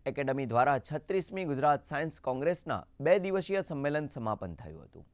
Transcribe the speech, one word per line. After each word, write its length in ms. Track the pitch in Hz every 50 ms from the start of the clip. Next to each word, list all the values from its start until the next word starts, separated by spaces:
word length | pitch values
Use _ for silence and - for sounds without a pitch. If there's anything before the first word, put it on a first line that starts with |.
| -
એકેડમી 400 | 139 - 139 143 135 131 139 135
દ્વારા 320 | 117 113 117 127 143 139 131
છત્રીસમી 680 | - - 147 151 - - 190 190 175 - 208 190 185
ગુજરાત 400 | 160 143 131 135 147 147 139 -
સાયન્સ 360 | - 151 143 156 160 147 -
કોંગ્રેસના 640 | - 135 131 131 139 170 180 165 - - 123 95 - - - -
બે 180 | 139 156 185 208
દિવસીય 440 | 180 196 190 190 170 - 196 196 185
સંમેલન 440 | - 165 143 139 143 147 151 151
સમાપન 480 | 143 - 135 113 110 107 98 98 92 80
થયું 280 | 73 - 78 80 76 71
હતું. 220 | - - 80 - -